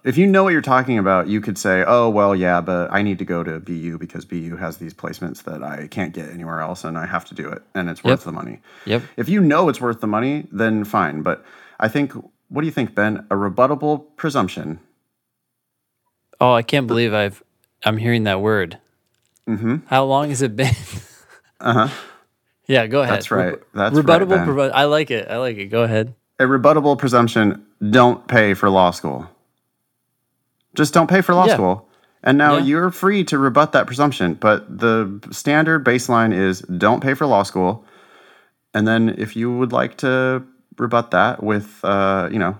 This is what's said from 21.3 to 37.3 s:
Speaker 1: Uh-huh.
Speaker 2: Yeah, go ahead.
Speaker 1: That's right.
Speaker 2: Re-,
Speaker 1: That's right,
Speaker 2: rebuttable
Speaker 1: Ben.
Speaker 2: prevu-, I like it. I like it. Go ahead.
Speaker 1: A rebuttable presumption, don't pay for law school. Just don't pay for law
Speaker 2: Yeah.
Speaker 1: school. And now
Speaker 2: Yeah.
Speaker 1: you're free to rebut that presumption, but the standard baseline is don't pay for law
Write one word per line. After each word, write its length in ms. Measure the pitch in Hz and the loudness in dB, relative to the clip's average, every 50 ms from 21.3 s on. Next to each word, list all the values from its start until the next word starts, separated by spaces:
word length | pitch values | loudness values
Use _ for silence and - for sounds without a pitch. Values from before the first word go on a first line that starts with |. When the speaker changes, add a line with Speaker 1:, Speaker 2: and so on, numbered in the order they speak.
| - - _ _ _ _ | -20 -20 _ _ _ _
Speaker 1:
Uh-huh. 280 | - 123 120 110 110 139 - - - - - _ _ _ _ _ _ _ _ _ _ | -2 0 2 2 0 0 -2 -10 -16 -20 -20 _ _ _ _ _ _ _ _ _ _
Speaker 2:
Yeah, 200 | - 135 127 113 | 0 0 0 2
go 140 | 107 120 143 | 2 0 0
ahead. 140 | 135 123 101 | 0 0 -2
Speaker 1:
That's 160 | 101 92 - | -2 -2 -2
right. 200 | 113 95 92 90 - | -2 -2 0 -2 -4
Speaker 2:
Re-, 40 | - - _ - | -8 -12 _ -4
Speaker 1:
That's 200 | 104 98 107 143 | -2 -2 2 2
right, 100 | 151 147 | 2 4
Speaker 2:
rebuttable 240 | 151 165 170 196 180 | 4 4 4 4 2
Speaker 1:
Ben. 180 | 190 185 175 | 0 0 2
Speaker 2:
prevu-, 240 | 160 135 143 139 135 | 0 0 0 0 0
I 140 | - 131 143 | 2 2 2
like 260 | 147 151 156 156 - | 2 2 0 0 -2
it. 160 | 123 110 95 - | -4 -6 -6 -6
I 60 | 104 | -6
like 220 | 120 127 127 113 | -6 -4 -6 -6
it. 80 | 104 98 | -8 -8
Go 180 | 98 113 113 117 | -2 0 0 2
ahead. 300 | 113 113 107 110 123 120 _ _ _ _ - | 2 2 0 0 -2 -8 _ _ _ _ 0
Speaker 1:
A 40 | 135 | 2
rebuttable 520 | 127 135 131 123 143 156 156 143 147 139 | 2 2 4 6 6 4 6 4 2 0
presumption, 680 | - 143 131 123 120 117 117 - 113 107 101 - - - _ _ _ 104 104 | 2 0 2 4 4 4 4 2 2 2 2 0 -2 -10 _ _ _ -2 4
don't 360 | 107 127 123 120 120 - - - | 6 6 6 6 4 0 -4 2
pay 240 | 123 117 107 101 98 | 2 4 4 4 2
for 160 | - - 101 | 2 2 4
law 220 | 95 95 92 87 | 4 6 4 4
school. 380 | 87 - - 80 67 65 85 90 _ _ _ _ _ _ _ _ _ _ _ _ _ _ _ _ _ _ _ _ _ _ _ _ _ _ _ _ _ | 2 -2 -8 -8 -8 -8 -12 -16 _ _ _ _ _ _ _ _ _ _ _ _ _ _ _ _ _ _ _ _ _ _ _ _ _ _ _ _ _
Just 200 | - 151 143 - | -2 -2 2 4
don't 160 | 175 165 - | 2 4 4
pay 100 | 185 190 | 2 2
for 160 | 175 - 175 | 2 2 2
law 120 | 180 185 | 4 4
Speaker 2:
Yeah. 80 | 185 196 | 4 4
Speaker 1:
school. 340 | 123 98 90 92 104 - _ _ _ _ _ _ _ - | 2 2 0 0 -2 -6 _ _ _ _ _ _ _ 2
And 140 | 127 135 | 2 4
now 180 | 143 147 147 147 | 4 6 4 4
Speaker 2:
Yeah. 80 | 143 139 | 4 2
Speaker 1:
you're 280 | 139 147 165 175 185 | 0 0 0 0 -2
free 340 | 175 - 185 190 208 202 170 | -4 0 0 0 2 0 0
to 120 | - 156 | 0 0
rebut 360 | 135 135 135 120 143 151 151 - | 0 0 2 4 2 2 4 2
that 140 | 139 - | 0 0
presumption, 480 | - 123 127 147 147 131 - 92 87 78 | 0 0 0 0 0 0 0 -2 -2 0
but 440 | - - 107 107 - - - 62 - | 2 2 2 2 2 0 -10 -8 -2
the 400 | 113 117 113 113 107 98 101 101 - - | 0 0 2 0 -2 -4 -8 -12 -14 -16
standard 520 | - - - 143 147 151 156 160 160 156 131 | -16 -8 -2 0 2 2 2 2 0 2 2
baseline 500 | 123 123 123 - - 123 113 113 110 95 | 2 2 2 0 2 2 2 4 2 2
is 280 | 92 98 95 92 90 | 2 2 0 0 -2
don't 400 | - - 90 87 95 107 120 123 127 | -6 -8 -4 0 2 2 2 2 0
pay 100 | 135 135 | -4 -2
for 120 | - 156 | -2 0
law 180 | 139 | 2